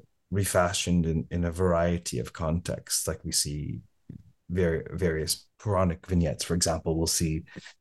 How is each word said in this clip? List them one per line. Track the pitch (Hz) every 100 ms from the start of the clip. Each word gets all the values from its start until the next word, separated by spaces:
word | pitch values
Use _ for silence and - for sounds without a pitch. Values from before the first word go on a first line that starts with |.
| - _ _
refashioned | 98 95 95 87 90 - 87 82
in, | 80 -
in | 87 85
a |
variety | 82 92 85 87 85 - 58
of | 58
contexts, | - 80 82 - - - - -
like | 78
we | 80
see | - 76 73 71 - - _ - - - _ -
var-, | 90 87 80 -
various | 82 87 78 78 - - _
Puranic | 107 95 92 82 -
vignettes, | 90 80 62
for | - 85
example, | 85 80 82 80
we'll | 85
see | - 82 80 - - - -